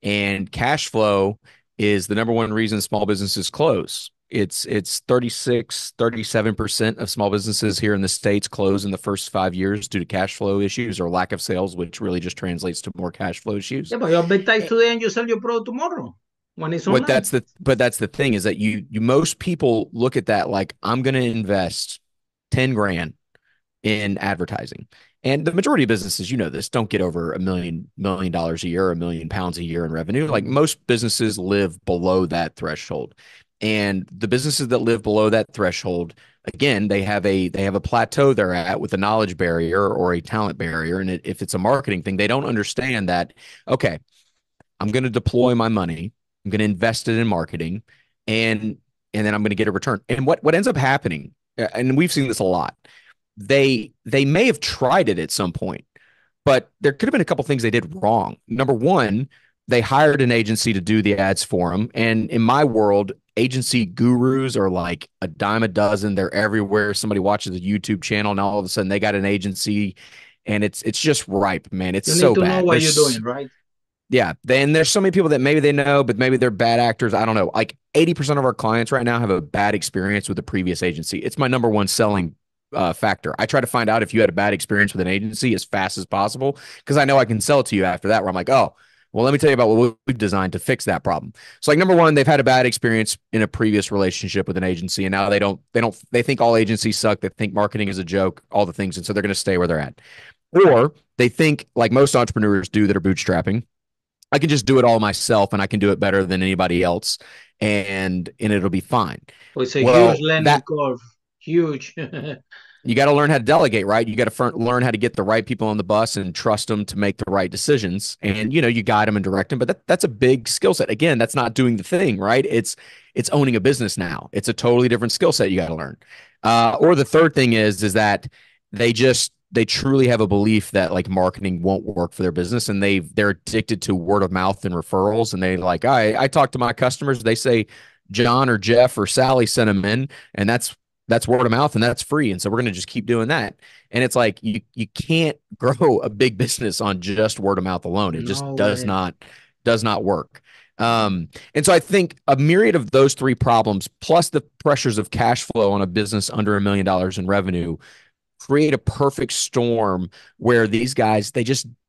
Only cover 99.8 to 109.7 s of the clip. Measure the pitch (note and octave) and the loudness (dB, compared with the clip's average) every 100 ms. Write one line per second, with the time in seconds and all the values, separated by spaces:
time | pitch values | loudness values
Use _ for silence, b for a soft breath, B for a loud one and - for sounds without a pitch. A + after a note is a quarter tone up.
99.8 | C#2+ - B B B B _ E3 F#3+ B2 | -4 -12 B B B B _ 4 6 8
100.8 | C3+ - _ - B2 - D#3+ D3 - - | 4 0 _ 0 0 4 2 2 -4 0
101.8 | A#2 B2 C#3 C#3 A#2+ - G#2+ G2+ - G#2+ | 2 4 4 4 2 2 2 2 0 0
102.8 | G2+ G2 F2+ F2+ - F2 F2+ G#2 A#2+ _ | 2 2 0 -2 0 -2 0 -4 -6 _
103.8 | _ _ _ _ _ C#3+ D3+ D3 G#2 C3+ | _ _ _ _ _ 0 2 0 4 4
104.8 | B2 A2+ G#2+ F#2+ - A2 G2+ G#2 G2 G#2+ | 6 4 2 -2 0 2 2 0 -2 0
105.8 | G2+ F#2+ G2 G2 F#2+ F#2 F#2 F#2 F#2 F2 | 2 2 2 2 2 0 0 0 2 2
106.8 | F2+ F2 - - B B B _ G#2+ G#2 | 0 0 -4 -8 B B B _ -2 -2
107.8 | G2 F#2+ F#2+ F#2 E2+ - G#2+ G#2 F#2 F2+ | -2 -4 -2 -4 -6 -6 -2 0 0 -4
108.8 | - B2+ F#2 - _ B B - B2+ | -2 -2 -2 -6 _ B B -6 -4